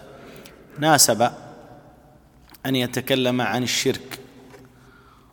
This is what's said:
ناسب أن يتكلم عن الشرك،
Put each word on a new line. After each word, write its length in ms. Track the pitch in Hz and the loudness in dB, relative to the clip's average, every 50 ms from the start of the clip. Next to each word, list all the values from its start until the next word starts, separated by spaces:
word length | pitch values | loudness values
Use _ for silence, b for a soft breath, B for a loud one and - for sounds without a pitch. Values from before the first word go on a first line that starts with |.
| - - B B B B B B B B B B - - - - | -18 -18 B B B B B B B B B B -20 -20 -10 -2
ناسب 520 | 143 160 156 131 - - 117 104 120 120 - - - - - - - - - - - - - - - - - - _ _ _ - - - - - - | 2 4 4 6 6 4 4 2 2 0 0 -6 -18 -20 -20 -20 -20 -20 -20 -20 -20 -20 -20 -20 -20 -20 -20 -20 _ _ _ -20 -20 -20 -20 -10 -6
أن 100 | 131 135 | -2 0
يتكلم 640 | 131 123 120 - 127 - - 139 131 127 123 123 127 | 0 0 0 -2 -6 -2 0 0 2 2 2 2 0
عن 220 | 120 104 101 123 | 0 0 0 -2
الشرك، 560 | 127 117 - - - 135 123 - - - - - - - - - - - - - B B B B B B B B B B B B B B | -2 -2 -2 0 0 0 -2 -2 -6 -14 -16 -16 -16 -20 -20 -20 -20 -20 -20 -20 B B B B B B B B B B B B B B